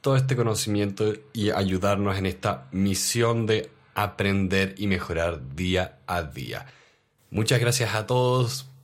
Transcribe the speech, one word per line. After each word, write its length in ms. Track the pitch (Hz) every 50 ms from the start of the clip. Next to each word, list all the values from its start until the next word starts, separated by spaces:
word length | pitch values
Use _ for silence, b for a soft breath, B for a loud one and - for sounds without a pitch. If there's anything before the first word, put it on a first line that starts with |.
todo 160 | _ 139 135
este 200 | 131 131 131 131
conocimiento 760 | 120 117 113 107 101 - 110 104 104 101 101 98 - 107 107 107 - - - _
y 180 | 117 101 104
ayudarnos 680 | - - 101 95 92 92 90 101 101 98 101 101 95 98
en 80 | 95
esta 420 | 95 87 - - 110 98 - - - -
misión 720 | 92 98 98 95 92 - - - 117 117 117 117 117 113
de 240 | 107 110 110 110 - - _ _ _ _
aprender 800 | 101 104 98 - - 104 98 98 98 95 92 98 95 98 95 95 -
y 80 | 104
mejorar 680 | 101 95 90 - - 87 80 82 85 85 78 65 67 67
día 440 | 73 92 90 92 90 92 - - - _
a 160 | - 90 87 85
día. 440 | 76 67 69 65 57 57 55 - B B B B B B B B B _ _ _ _
Muchas 300 | - 101 110 - 135 120
gracias 340 | 117 120 123 - 120 110 104
a 120 | 110 107
todos 600 | - 123 127 127 123 123 127 123 113 - - - - - -